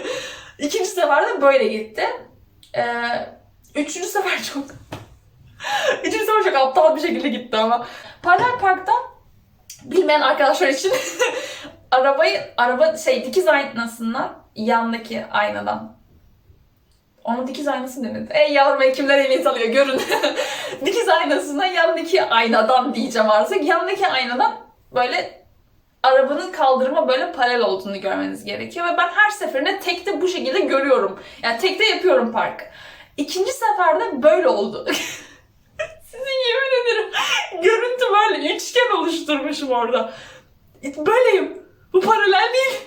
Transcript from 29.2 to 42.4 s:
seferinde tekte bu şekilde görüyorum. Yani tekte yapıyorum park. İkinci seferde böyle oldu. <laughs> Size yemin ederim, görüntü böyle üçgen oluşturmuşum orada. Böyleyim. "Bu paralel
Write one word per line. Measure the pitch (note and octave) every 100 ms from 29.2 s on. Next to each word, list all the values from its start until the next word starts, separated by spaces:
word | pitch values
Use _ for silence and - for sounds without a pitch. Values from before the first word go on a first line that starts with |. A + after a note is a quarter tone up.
| G#4
seferinde | G#4 E4+ C4 D#4+ G4
tekte | - F4 - D4+
bu | F4+
şekilde | F4 B3 C4+
görüyorum. | D4 C4+ C#4 B3 G3 - - -
Yani | A#3 C4+
tekte | F#4 -
yapıyorum | G4+ F4 F4+ C4 A3+
park. | A3 A2+ - - - - - - -
İkinci | D4 F#4 G#4
seferde | - A4 F#4+ F4 D#4 A#4 C#4
böyle | D4 F4+ E4+
oldu. | G3+ - - -
<laughs> | - - - - - _ _ _ - E5 -
Size | - A#4 C5+ C5 A#4+
yemin | C5 C5+ B4+
ederim, | A#4+ A4 - - - A5+ - F4+
görüntü | F4+ A4+ B4 B4+ B4
böyle | G#4 G#4+ D4+ D4
üçgen | G#4 - B4 B4 F#4
oluşturmuşum | E4+ D#4+ - D4 C#4+ D4 C#4
orada. | A#3+ A#3 A#3+ A3 - - - _ _ _ _
Böyleyim. | C#4 D4 D4+ A#4 A#4+ G4 D4 - - _ _
"Bu | F#4
paralel | G4 G#4+ G4+ F#4+